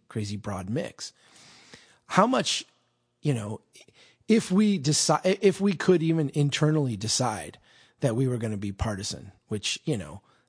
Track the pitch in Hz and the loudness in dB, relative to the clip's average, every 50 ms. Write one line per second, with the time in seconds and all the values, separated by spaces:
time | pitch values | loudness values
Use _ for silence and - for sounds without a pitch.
0 | _ _ - 113 107 101 107 101 - 104 98 - 90 95 117 143 - - - - | _ _ -6 -6 -6 -4 -6 -8 -8 -8 -8 -8 -6 -4 -4 -4 -4 -6 -10 -12
1 | - - _ _ _ _ _ - - - - - - - - - - _ _ _ | -16 -16 _ _ _ _ _ -20 -20 -20 -20 -20 -20 -20 -20 -20 -20 _ _ _
2 | _ - - 185 202 247 262 240 170 - - - - _ _ _ _ _ _ _ | _ -2 2 2 4 4 2 0 0 -2 -4 -4 -6 _ _ _ _ _ _ _
3 | _ _ _ _ - 147 135 113 104 104 110 - _ _ _ - - _ _ _ | _ _ _ _ -2 -2 -2 -2 -4 -8 -10 -12 _ _ _ -20 -20 _ _ _
4 | - _ _ _ _ - 220 226 - - 185 202 214 208 202 170 127 151 147 - | -20 _ _ _ _ 2 2 2 4 2 2 4 4 4 2 2 2 0 0 2
5 | - - 156 - - 185 196 - - 196 - - 196 202 180 - - 185 180 165 | 2 2 0 2 2 0 0 4 4 2 2 4 0 0 0 0 4 4 4 4
6 | 160 160 165 165 151 135 - 151 147 143 - - 151 151 156 156 143 123 110 95 | 4 2 2 2 0 0 2 2 2 2 2 2 2 2 4 2 0 0 -2 -4
7 | 110 110 - - 127 120 107 90 76 - - - _ _ _ - - _ _ - | -4 -2 -2 0 0 -2 -2 -4 -8 -12 -16 -18 _ _ _ -20 -20 _ _ -4
8 | - 127 110 123 135 127 123 113 117 110 107 98 104 101 98 - - 113 104 95 | -2 0 0 2 0 0 0 -2 -4 -4 -4 -4 -6 -6 -4 -4 -4 -4 -4 -6
9 | 107 - - 69 - 98 - _ _ - 110 101 - - - - - 165 139 101 | -8 -8 -10 -10 -14 -18 -20 _ _ -8 -8 -6 -4 -4 -6 -6 -4 -4 -4 -4
10 | 82 73 80 101 _ _ _ _ _ | -4 -10 -14 -18 _ _ _ _ _